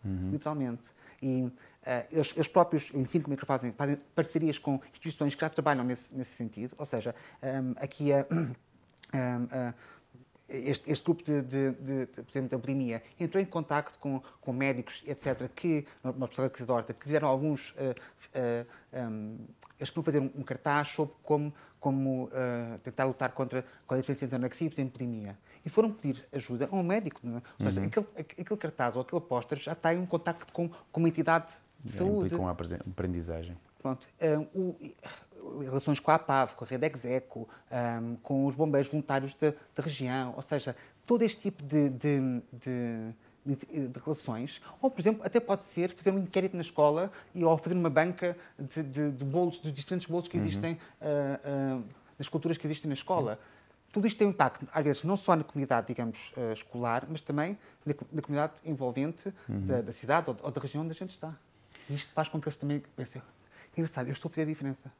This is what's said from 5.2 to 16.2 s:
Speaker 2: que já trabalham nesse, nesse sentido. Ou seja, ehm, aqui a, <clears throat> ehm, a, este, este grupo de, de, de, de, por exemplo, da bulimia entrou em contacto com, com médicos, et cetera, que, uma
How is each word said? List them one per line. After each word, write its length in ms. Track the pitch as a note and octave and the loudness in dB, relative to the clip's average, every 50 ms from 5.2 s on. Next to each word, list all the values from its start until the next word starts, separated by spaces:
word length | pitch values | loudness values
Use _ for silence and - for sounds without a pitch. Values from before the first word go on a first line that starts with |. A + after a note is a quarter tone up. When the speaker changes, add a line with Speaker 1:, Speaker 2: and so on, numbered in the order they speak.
| D3+ C#3+ C#3 | 0 0 0
Speaker 2:
que 60 | - - | 0 -2
já 80 | D#3+ | -2
trabalham 340 | - - D3+ D3+ C#3+ C3 A#2+ | 0 2 2 4 4 4 2
nesse, 300 | B2+ B2+ B2 - - - | 0 -2 -4 -6 -10 -8
nesse 160 | C3+ B2+ - - | -8 -8 -8 -6
sentido. 400 | - A#2+ A2 - G#2 A2 B2+ - - | -8 -8 -6 -6 -6 -8 -8 -6 -8
Ou 80 | D3+ | -8
seja, 280 | C#3 - A#2+ G#2+ A#2+ A#2 - - - - - - | -4 -4 -4 -2 -4 -6 -8 -12 -20 -20 -10 -6
ehm, 320 | C3+ D3 C3+ C3 B2+ A#2+ | -4 -4 -2 -2 -2 -2
aqui 340 | - - C#3 - - D3 C#3+ | -4 -6 -10 -6 -2 2 6
a, 140 | C#3 C#3 C3+ | 6 6 4
<clears throat> 880 | - D#3+ E3 E3 B2 B2 - _ _ _ _ _ _ _ _ - - - | 4 2 0 2 0 -4 -8 _ _ _ _ _ _ _ _ -16 -4 -2
ehm, 340 | C#3 B2+ B2 B2 A#2+ A#2+ A#2+ | 0 0 0 0 0 -2 -2
a, 240 | - C3 B2+ A#2+ A#2 - - - - - _ _ _ - - _ _ - _ _ | -2 -2 -2 -4 -4 -8 -16 -20 -20 -20 _ _ _ -20 -20 _ _ -20 _ _
este, 420 | - - B2 C#3 C#3+ - - - | -8 -4 -2 -2 -2 -2 0 -2
este 140 | D#3 C3+ - | -2 -2 2
grupo 180 | - E3 E3 - | 0 0 0 2
de, 200 | - D3+ C#3+ C3+ | 0 0 0 0
de, 280 | B2+ B2+ C#3 C3+ C3+ B2+ | 0 0 0 2 0 0
de, 340 | - C3+ C3 C#3 C3+ B2+ | -2 -6 -4 -2 -2 -4
de, 160 | A#2+ - - A#2 | -4 -8 -16 -16
por 80 | - | -8
exemplo, 180 | - C#3 C3 B2+ | -4 -4 -4 -2
da 100 | - B2+ | -2 -4
bulimia 440 | A#2 - C3+ C#3 C3 A#2+ A2+ A2+ - - - _ | -2 -2 0 0 0 0 -2 -4 -6 -10 -8 _
entrou 200 | F3 D#3+ - G3 | -6 -2 0 0
em 60 | G3 | 0
contacto 520 | F#3 - E3+ D#3 - D#3 D3 D3 - - - | 0 -2 -4 -2 0 0 0 0 -2 -10 -8
com, 220 | - C#3+ C3+ C3 C3 - - - | -6 -4 -4 -4 -6 -8 -20 -12
com 120 | - - B2 | -6 -4 -2
médicos, 500 | B2 C3+ C#3 C#3 B2 A#2+ - - - - | 0 2 2 0 0 -2 -8 -10 -14 -8
et 120 | - C#3+ - | -10 -10 -6
cetera, 300 | - C#3+ B2+ - B2+ B2 - | -2 -2 -2 -2 -4 -8 -8
que, 320 | - - F3 D#3+ D3+ C#3+ - - - _ | -4 0 0 2 2 0 -4 -14 -8 _
uma 240 | C3 B2 C3 | -6 -4 -2